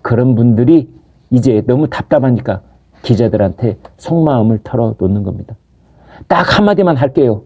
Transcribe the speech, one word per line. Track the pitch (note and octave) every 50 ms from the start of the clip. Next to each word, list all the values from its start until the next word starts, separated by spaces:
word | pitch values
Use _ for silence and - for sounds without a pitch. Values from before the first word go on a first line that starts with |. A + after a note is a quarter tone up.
그런 | - - A#2 A2+ B2+ C3 B2+
분들이 | A2 A#2 A#2+ A2+ G#2+ B2 C3+ E3 D#3+ B2+ - - - _ _ _ _ _ _
이제 | B2 B2 A2 C3 A2+ G#2+ G2+
너무 | B2 B2 C3+ D#3 C3+
답답하니까 | - - - _ D#3 D3 B2+ C3 B2 G2+ - A#2 G2 F#2 _ _ _ _ _ _ _ _ -
기자들한테 | - A#2+ G2 A#2+ A2 - G#2 G2+ F#2+ F2+ - A#2 A2+ F#2+ - - - _
속마음을 | _ - - E3 E3+ D#3+ D3+ C3+ A#2+ G#2+ A2+ A2+ G#2 _
털어놓는 | - - A#2 A#2 A2+ A2+ - F#2 F#2+ G2 G#2 G2+
겁니다. | F#2+ F#2 G2 G2 - A2 _ _ _ _ _ _ _ _ _ - - - - -
딱 | _ F3 F3 F3+ - -
한마디만 | - G#3 G3+ G3+ G3 G3 F3+ D#3
할게요. | B2 C#3+ C3+ C3+ E3 C#3 A#2+ G#2+ G#2 -